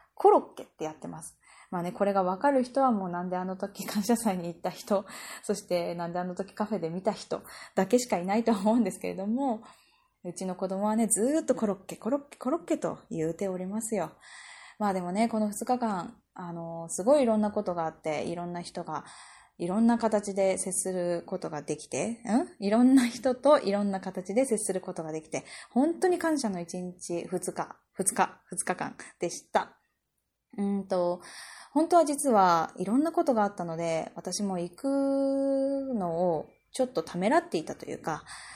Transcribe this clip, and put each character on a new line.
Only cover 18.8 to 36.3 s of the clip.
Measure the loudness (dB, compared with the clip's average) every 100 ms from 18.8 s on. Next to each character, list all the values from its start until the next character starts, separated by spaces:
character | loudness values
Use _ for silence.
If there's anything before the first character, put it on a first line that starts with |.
が、 | -8 -8 -10 -18 -20 -20 _ -6
い | -2
ろ | 4
ん | 4
な | 4
形 | 2 0 0 2
で | 2 2
接 | -2
す | -4 -2
る | -2 -2 -2 -4
こ | -8
と | -6
が | -8
で | -6 -8
き | -4
て、 | -4 -4 -4 0 0 0 -4
ん？ |
い | 0
ろ | 4
ん | 6
な | 6 4
人 | 0 -2
と | 2 6 6
い | 4
ろ | 0
ん | 0
な | -2
形 | -4 -6 -2 0
で | 2
接 | 0
す | 0
る | -4
こ | -4
と | -8
が | -6
で | -8
き | -6
て、 | -10 -10 -16 -2
本 | 2 2 2
当 | 2
に | 2
感 | 0 0
謝 | -2
の | -4
一 | -6 -8
日、 | -8 -10 -6 -6 -4
二 | -4 -4
日、 | -6 -8 -10 _
二 | -2 0
日、 | 2 0 -2 _
二 | -6 -4
日 | -4
間 | -6 -8 -18 -8
で | -6
し | -6 -2
た。 | -2 -2 _ _ _ _ _ _ _ _ -6
う |
ん | -2 -2 -2
と、 | 0 0 -2 -8 -18 -18 -20 -2
本 | 0 6
当 | 6
は | 6
実 | 2 4
は | 6 6 6 2 -4
い | 0
ろ | 2
ん |
な | 2
こ | 2
と | 2
が | 2
あ | 0
っ | -2
た | -6
の | -4
で、 | -2 -2 -4
私 | -8 -8 -4
も | -2 -2
行 | -6 -4
く | -2 0 2 2 2 2 2 2 0 -2 -2 -2
の | 0 2 2